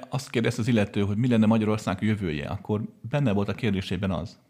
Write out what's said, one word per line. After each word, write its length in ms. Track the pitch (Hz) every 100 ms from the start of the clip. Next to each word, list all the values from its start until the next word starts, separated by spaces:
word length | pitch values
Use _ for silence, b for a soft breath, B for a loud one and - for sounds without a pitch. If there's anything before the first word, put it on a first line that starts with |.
| -
azt 220 | - -
kérdezte 300 | 120 120 117
az 80 | 117
illető, 320 | 117 98 104
hogy 140 | 101 101
mi 120 | 127
lenne 180 | 113 110
Magyarország 560 | 113 107 107 - 101
jövője, 440 | 107 107 92 76 -
akkor 360 | 98 - 107 - -
benne 320 | 117 147 135
volt 160 | 98 101
a 60 |
kérdésében 560 | 104 113 95 - 92 98
az 280 | 82 82 -